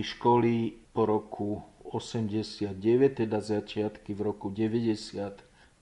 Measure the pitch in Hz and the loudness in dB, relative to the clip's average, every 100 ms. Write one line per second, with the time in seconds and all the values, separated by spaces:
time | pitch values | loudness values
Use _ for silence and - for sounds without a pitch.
0 | 107 - 117 120 117 117 113 - _ - | -4 0 4 6 6 2 -2 -6 _ 0
1 | 107 107 - - 104 104 - _ - 113 | 2 2 0 -6 -4 -4 -8 _ -8 -8
2 | - 117 107 107 101 - 104 95 104 120 | -6 -4 -2 -2 -4 -6 -6 0 4 6
3 | 135 135 110 107 101 107 104 - 107 - | 6 4 -2 -2 0 -2 -2 -4 -4 -4
4 | - 101 104 101 104 98 110 117 117 107 | -12 -4 -4 -4 -8 -2 0 0 0 -2
5 | - - 101 - - _ _ _ | -6 -8 -8 -10 -20 _ _ _